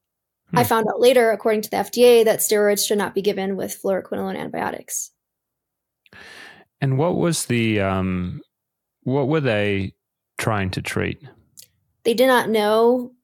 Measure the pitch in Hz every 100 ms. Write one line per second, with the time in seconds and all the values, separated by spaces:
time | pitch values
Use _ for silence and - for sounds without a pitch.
0 | _ _ _ _ _ 208 247 226 214 -
1 | 240 254 226 214 226 214 214 196 196 233
2 | 247 233 220 196 - 214 208 202 - 208
3 | 196 - 196 202 190 190 202 - 196 185
4 | - 196 190 185 76 - - - - -
5 | - _ _ _ _ _ _ _ _ _
6 | _ - - - - - _ _ 139 131
7 | 170 - 170 160 - 120 113 104 95 95
8 | 92 92 87 143 - _ _ _ _ _
9 | 127 135 131 156 135 104 104 98 95 -
10 | _ _ _ - - 107 95 95 92 98
11 | 92 90 143 - _ - - _ _ _
12 | - 226 262 247 - 220 208 220 233 254
13 | 247 _